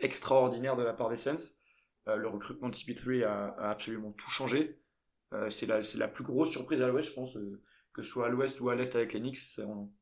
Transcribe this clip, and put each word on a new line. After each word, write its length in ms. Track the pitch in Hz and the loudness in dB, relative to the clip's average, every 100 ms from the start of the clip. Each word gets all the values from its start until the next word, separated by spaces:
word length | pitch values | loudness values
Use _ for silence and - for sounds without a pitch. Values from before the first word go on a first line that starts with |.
extraordinaire 720 | 135 - - 131 127 120 131 | -2 0 6 8 8 4 0
de 80 | 123 | 2
la 100 | 117 | 2
part 160 | 113 113 | 0 0
des 60 | |
Suns. 400 | 117 - 160 - - _ _ _ _ - | 0 0 -2 -4 -12 _ _ _ _ -2
Euh, 80 | 107 | 0
le 100 | 110 | 0
recrutement 440 | 101 - - 123 | -4 -8 -6 -4
de 40 | |
C 100 | - | -4
P 100 | - | -6
trois 200 | 120 123 127 110 | -4 0 2 2
a, 260 | 101 101 - | 2 -2 -2
a 100 | 104 | -4
absolument 400 | 107 - 113 107 | -2 -4 -6 -8
tout 180 | 104 - | -10 -6
changé. 420 | - 131 135 156 - _ _ _ _ _ | -2 2 2 0 -6 _ _ _ _ _
Euh, 180 | 101 107 | -4 -4
c'est 160 | - 110 | -2 2
la, 180 | 110 | 2
c'est 140 | 104 113 | 2 -2
la 100 | 107 | -2
plus 160 | - | -4
grosse 260 | 117 127 160 | 0 2 2
surprise 320 | 143 123 143 | 0 0 2
à 60 | 127 | 4
l'Ouest, 220 | 131 151 | 2 0
je 40 | |
pense, 220 | 127 127 110 | -6 -8 -8
euh, 240 | 101 101 - _ _ | -8 -10 -16 _ _
que 100 | - | -12
ce 80 | 110 | -6
soit 160 | 127 120 | 0 2
à 20 | |
l'Ouest 320 | 127 135 135 | 2 2 0
ou 100 | 123 | 0
à 40 | |
l'Est 220 | 120 120 120 | 2 2 2
avec 160 | 110 | 0
les 80 | 110 | -2
Knicks. 160 | 123 135 | -2 -4
C'est, 260 | - - | -6 -6
on, 260 | 104 104 101 - | -6 -8 -10 -12